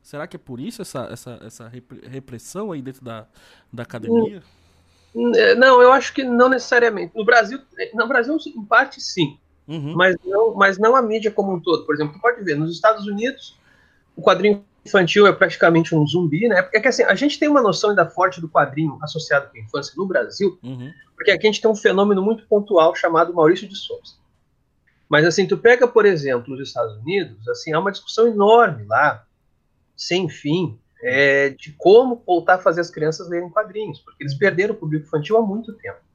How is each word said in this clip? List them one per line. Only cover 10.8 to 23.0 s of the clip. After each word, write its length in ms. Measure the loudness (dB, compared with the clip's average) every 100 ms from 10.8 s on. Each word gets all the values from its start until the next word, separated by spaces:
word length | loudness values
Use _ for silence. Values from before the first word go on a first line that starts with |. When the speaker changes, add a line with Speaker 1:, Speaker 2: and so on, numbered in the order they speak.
| 2
Speaker 2:
a 80 | 2
mídia 280 | 2 -2 -4
como 200 | -4 -4
um 80 | -4
todo. 240 | -2 -4
Por 80 | -2 -4
exemplo, 180 | -4
tu 60 | -2
pode 200 | -2 -2
ver, 100 | -4
nos 160 | -4 -4
Estados 320 | -2 0 0
Unidos, 540 | -4 -6 -6 -8 -16 _ _ _ _ _ _
o 80 | -2
quadrinho 420 | 0 2 2 0 -4 _ -2
infantil 400 | 2 2 4 4
é 60 |
praticamente 600 | 4 0 2 2 4 2
um 140 | 0 0
zumbi, 400 | 0 -2 0 0
né? 160 | 0
Porque 140 | 0 0
é 40 |
que, 60 | 0
assim, 160 | 0
a 140 | 0 0
gente 240 | -2 0
tem 80 | 2
uma 120 | 2
noção 300 | 2 0 0
ainda 160 | 2 0
forte 340 | 0 -2 -2
do 80 | -2
quadrinho 480 | 0 0 -2 -4 -6
associado 480 | -10 -10 -2 -2 -2
com 60 | -12
a 40 |
infância 320 | -12 -10 -10 -8
no 100 | -4
Brasil, 500 | -4 -4 -4 -4 -4
Speaker 1:
Uhum. 300 | -12 -14 -16 -20 _ _
Speaker 2:
porque 160 | -2
aqui 160 | 0 0
a 20 |
gente 100 | 0
tem 80 | 0
um 60 |
fenômeno 480 | 0 0 2 2 2
muito 240 | 0 -4 -2
pontual 480 | -2 2 4 4
chamado 400 | 2